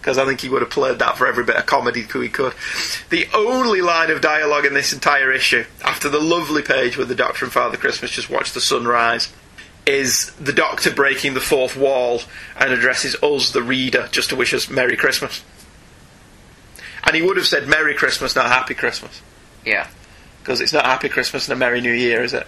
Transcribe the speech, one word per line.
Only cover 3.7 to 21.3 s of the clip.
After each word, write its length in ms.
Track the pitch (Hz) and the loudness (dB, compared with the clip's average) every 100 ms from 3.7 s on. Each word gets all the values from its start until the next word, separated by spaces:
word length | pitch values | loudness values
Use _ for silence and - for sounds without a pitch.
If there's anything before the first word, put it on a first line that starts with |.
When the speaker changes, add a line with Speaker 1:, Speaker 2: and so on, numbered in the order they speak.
| 196 | 2
Speaker 1:
line 300 | 180 165 160 | 4 2 2
of 100 | 151 | 2
dialogue 460 | 156 151 151 147 143 | 2 2 2 2 2
in 80 | |
this 180 | 139 135 | 2 -2
entire 400 | 139 160 143 131 | 0 2 4 4
issue, 320 | 131 - 123 110 - | 2 2 2 -2 -4
after 280 | - 131 147 | -4 -2 -2
the 100 | 147 | 0
lovely 400 | 160 170 151 151 | 2 0 0 -2
page 340 | 143 131 123 123 | 0 0 0 -2
where 80 | 120 | -4
the 80 | |
Doctor 320 | 123 123 - 127 | -2 -2 -2 -2
and 60 | |
Father 260 | 123 120 - | 0 0 0
Christmas 320 | 120 - 120 | -2 -2 -6
just 180 | - - | -6 -4
watch 220 | - - | -4 -4
the 80 | 127 | -2
sun 260 | - 131 120 | -2 0 2
rise, 420 | 117 117 117 - - - - - - - | 2 2 0 -4 -8 -20 -20 -20 -4 0
is 460 | 139 131 120 - - | 0 0 -2 -2 -6
the 140 | 143 | -2
Doctor 380 | 143 160 - 180 | 0 0 0 -2
breaking 420 | 139 139 135 143 | 2 2 2 -2
the 80 | 131 | -4
fourth 340 | - 143 127 | 0 0 0
wall 480 | 131 135 135 123 120 - - - - | 2 2 2 0 -2 -4 -18 -18 -2
and 120 | 135 | 0
addresses 460 | 123 123 127 135 123 | 2 2 0 -2 0
us, 280 | 147 143 123 | 0 2 0
the 120 | 127 | 0
reader, 460 | 120 131 131 127 - | -2 -2 0 0 0
just 160 | - - | -2 -2
to 80 | 131 | 0
wish 160 | 123 | 0
us 160 | 156 - | 0 -2
Merry 260 | 135 123 117 | 0 0 2
Christmas. 440 | 139 123 139 - - - - - - - - - - - - - - - - - | 0 0 -4 -10 -16 -20 -20 -20 -20 -20 -20 -20 -20 -20 -20 -20 -20 -20 -16 -4
And 140 | - 160 | 0 2
he 60 | |
would 160 | 175 190 | 2 2
have 80 | 180 | 2
said 200 | 151 131 | 0 2
Merry 280 | 156 156 | 2 2
Christmas, 420 | 143 139 - 127 131 | 0 0 0 -2 0
not 100 | 120 | 4
Happy 260 | 127 - | 2 0
Christmas. 480 | 131 123 - - - - - - - | -2 -2 -4 -12 -18 -20 -20 -20 -12
Speaker 2:
Yeah. 220 | 113 104 - - - - - - | -2 -2 -2 -14 -20 -20 -20 -16
Speaker 1:
'Cause 160 | - 123 | -4 -2
it's 100 | - | 0
not 140 | 151 127 | 2 2
Happy 220 | 131 143 | 0 0
Christmas 340 | - 123 | -2 -2